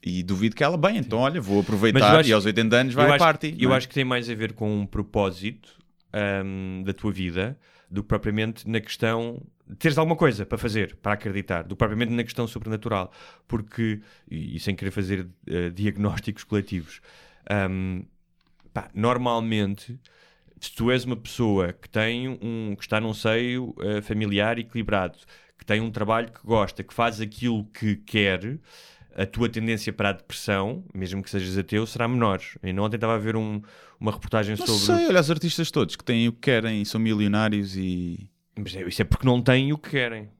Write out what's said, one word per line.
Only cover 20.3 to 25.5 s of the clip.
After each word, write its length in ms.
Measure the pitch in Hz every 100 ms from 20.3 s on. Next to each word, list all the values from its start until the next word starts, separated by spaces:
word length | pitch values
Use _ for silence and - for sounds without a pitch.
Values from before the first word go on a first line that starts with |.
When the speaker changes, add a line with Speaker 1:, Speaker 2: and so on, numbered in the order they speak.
| _ _ -
Speaker 2:
se 120 | -
tu 180 | - 113
és 120 | 127 123
uma 100 | 117
pessoa 560 | - - 117 98 90
que 160 | 90 -
tem 400 | - 110 120 131 127
um, 340 | 117 113 110 101
que 60 |
está 160 | - 110
num 120 | 113
seio, 640 | 107 113 113 123 123 127 -
eh, 200 | 101 104
familiar 560 | 104 107 107 101 107 117
equilibrado, 580 | 117 120 104 101 92 - - - _